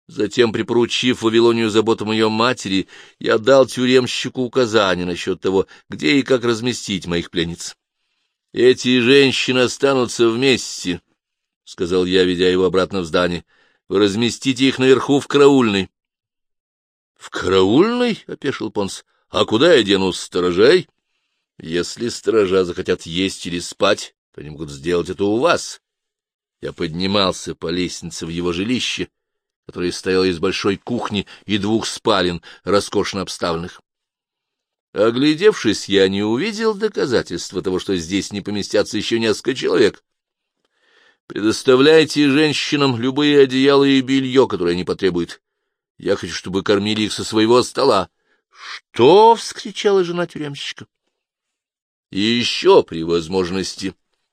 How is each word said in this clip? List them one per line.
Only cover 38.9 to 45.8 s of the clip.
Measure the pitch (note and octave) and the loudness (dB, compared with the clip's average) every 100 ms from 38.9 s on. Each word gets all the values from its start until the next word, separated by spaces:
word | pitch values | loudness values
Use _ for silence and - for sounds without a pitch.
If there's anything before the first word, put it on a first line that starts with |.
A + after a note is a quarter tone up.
| G#2+ | -4
ещё | - A#2 | -4 -2
несколько | A2+ G2 A#2+ | 0 -2 -4
человек. | C3 D#3 D#3 G2 - _ _ _ _ _ _ _ _ _ _ _ _ - | -4 -2 2 2 0 _ _ _ _ _ _ _ _ _ _ _ _ -12
«Предоставляйте | - G#2+ A2 - B2+ D3 D#3+ C#3+ C#3+ D3 | -2 -2 0 2 4 6 6 4 0 2
женщинам | C#3 D#3 C3+ - D3 C#3 A#2 | 2 0 0 -4 0 0 0
любые | B2+ C3+ D3 C#3+ | -4 0 2 6
одеяла | C3+ B2+ C#3 C#3 | 4 4 4 4
и | C#3 C3+ | 4 2
бельё, | B2+ C3+ C3 B2+ A#2 | 2 -2 2 2 2
которые | F#2 F2 | 2 -2
они | F2 | -2
потребуют. | F2 F2 F#2 F2 E2+ - _ _ _ _ | -4 -2 0 0 -6 -10 _ _ _ _